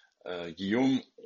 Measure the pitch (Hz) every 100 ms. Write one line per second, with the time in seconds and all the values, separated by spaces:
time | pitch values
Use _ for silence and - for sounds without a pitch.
0 | _ _ - 90 85 82 98 113 135 127
1 | - -